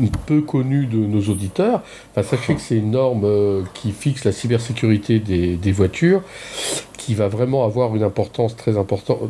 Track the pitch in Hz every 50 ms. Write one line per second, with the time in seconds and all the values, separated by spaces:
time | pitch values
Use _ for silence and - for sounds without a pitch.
0 | 127 107 - - - - 151 151 151 151 - 139 127 131 135 143 143 120 113 110
1 | 107 101 104 104 101 107 101 98 98 95 - - 180 226 247 190 - - - -
2 | - - - - 101 - - 123 - - 156 - - - 117 110 107 107 110 127
3 | 135 131 123 113 101 104 104 101 101 101 98 95 95 95 - - - 107 101 -
4 | - 143 135 - - 110 - - - 117 120 117 117 - 107 - - 110 107 104
5 | 104 - 113 110 107 104 92 87 87 87 87 85 90 98 92 95 95 90 - -
6 | 165 175 190 196 190 - - - - - - - - - - - - - - -
7 | - - 113 101 107 98 107 107 123 127 131 139 123 107 104 123 127 117 107 107
8 | 110 - - 120 104 - - - 120 113 117 - - - 107 104 98 95 - 98
9 | - - 127 - 113 113